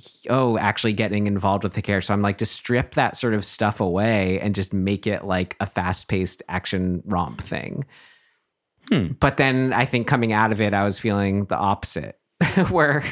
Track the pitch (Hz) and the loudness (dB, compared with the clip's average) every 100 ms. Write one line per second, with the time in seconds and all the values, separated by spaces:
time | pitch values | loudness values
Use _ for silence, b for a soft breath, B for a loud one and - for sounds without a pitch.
0 | - - - 127 127 110 101 - 113 107 | -20 -16 -2 0 2 2 0 0 0 0
1 | 110 104 104 98 98 98 98 104 - 98 | 0 0 0 0 2 0 0 -4 -2 -2
2 | - 104 101 98 110 - - 123 123 - | 0 0 0 0 -4 -4 -2 -2 0 0
3 | 123 - 123 107 - - 104 - 95 90 | 0 0 0 0 -2 -2 -2 0 0 2
4 | 110 107 92 95 104 101 95 98 95 101 | 2 2 2 0 0 -2 -2 -2 0 0
5 | 110 101 98 92 92 - 101 - 90 92 | -2 -4 -2 -2 -2 -4 -6 -4 -2 -4
6 | - 98 92 - - 90 - 95 92 90 | -2 -2 -2 -6 -8 -6 -4 -2 0 -2
7 | 95 92 87 - - - - - 139 b | -2 -2 -2 -6 -8 -8 -6 -8 -10 b
8 | b b b b b _ _ _ - 175 | b b b b b _ _ _ 0 2
9 | 85 - 143 - 135 131 131 107 131 123 | 2 2 0 4 2 2 2 2 2 0
10 | 117 131 113 107 110 107 107 98 101 98 | 0 2 2 4 4 4 2 4 2 0
11 | 113 101 98 98 98 90 98 101 - - | 0 2 2 0 0 0 0 0 -2 -6
12 | 73 - _ _ 175 - 180 180 151 143 | -8 -14 _ _ 0 2 2 4 2 2
13 | - | -2